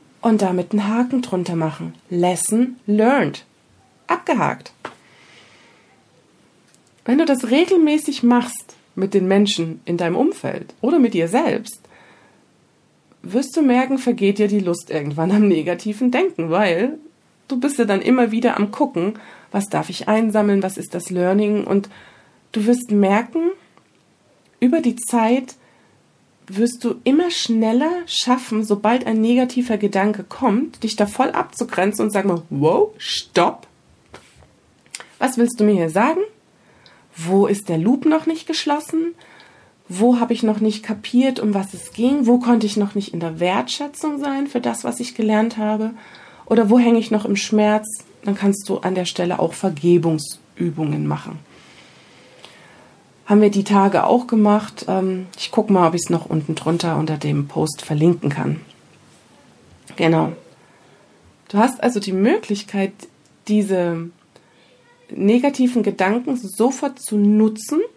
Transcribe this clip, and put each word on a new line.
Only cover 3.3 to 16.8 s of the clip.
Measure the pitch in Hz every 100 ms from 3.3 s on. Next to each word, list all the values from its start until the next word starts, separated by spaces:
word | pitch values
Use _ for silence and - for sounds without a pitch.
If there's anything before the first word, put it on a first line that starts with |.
| - - _ _ _ _ _ -
Abgehakt. | 339 - 262 147 - - - - - _ _ _ - _ _ _ _ _ _ _ _ _ _ _ _ _ _ _ _
Wenn | - 269
du | 320
das | 269 233
regelmäßig | 269 359 370 311 302 302 277
machst | 240 240 240 - - - _
mit | - 190
den | 196 185
Menschen | 196 202 180 165 160
in | - 175
deinem | 170 175
Umfeld | 302 392 - - - -
oder | 240 330
mit | 240
dir | 185 165
selbst, | 226 330 - - - - - - _ _ _ _ _ _ _ _ _ _ _
wirst | 175 214 - 339
du |
merken, | 277 247 - 269
vergeht | 247 240 196 202
dir | 208
die | 208
Lust | 180 175 -
irgendwann | 156 147 147 165
am | 208 208
negativen | 160 156 175 214 208 247
Denken, | 247 370 - 165
weil | 175 208 170